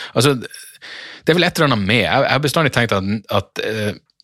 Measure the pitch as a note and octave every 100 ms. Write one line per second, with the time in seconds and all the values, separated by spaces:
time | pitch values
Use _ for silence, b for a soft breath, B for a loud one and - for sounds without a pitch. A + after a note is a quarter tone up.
0 | B - C3+ C3 - - - - - -
1 | - - - E3+ F3 E3 D3 A#2 G2 A#2
2 | E2 A#2+ - C3 D3 E3 D3 C3 A#2 G2+
3 | F#2+ G#2+ - G#2 - - - A2 G#2+ -
4 | _ _